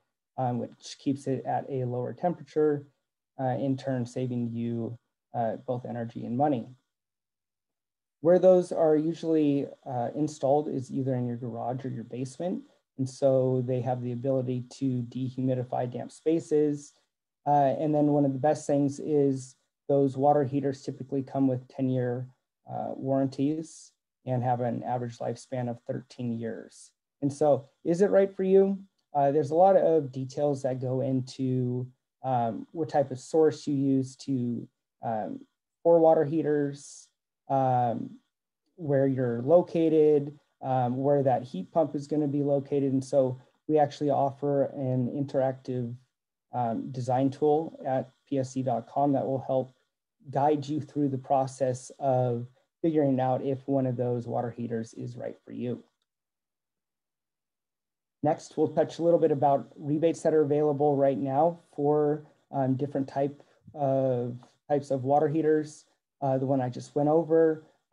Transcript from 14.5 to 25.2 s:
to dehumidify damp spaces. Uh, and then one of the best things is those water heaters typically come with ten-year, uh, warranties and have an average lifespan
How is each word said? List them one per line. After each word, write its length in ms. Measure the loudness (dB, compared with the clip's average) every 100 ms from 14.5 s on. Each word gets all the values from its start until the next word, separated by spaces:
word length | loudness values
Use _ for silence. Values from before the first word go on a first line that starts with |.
| -6 -8
to 320 | -6 -4 -4
dehumidify 840 | -6 -8 -8 -4 -2 -2 -2 -4 -4
damp 220 | -8 -12
spaces. 800 | -6 -2 -2 0 2 2 -2 -8 _ _ _ _ _ 2
Uh, 260 | 4 4 2
and 160 | 0 2
then 120 | 4
one 180 | 4 2
of 80 |
the 60 | 2
best 280 | 0 0 0
things 320 | 0 0 -2
is 560 | 0 2 2 0 -6 _ _ _ 0
those 300 | 2 2 2
water 260 | 4 4
heaters 380 | 2 -2 -2 -6
typically 420 | -10 -12 -6 -6
come 240 | -4 0 2
with 180 | 0 -6
ten-year, 580 | -4 -2 0 -2 -4 -8 _ _ _ -12
uh, 220 | -8 -8 -6
warranties 960 | -2 0 0 0 -2 -2 -8 -16 -20 _ _ _ -6
and 180 | -2
have 160 | 0 0
an 240 | -2 -4
average 360 | -4 -6 -6
lifespan 500 | -8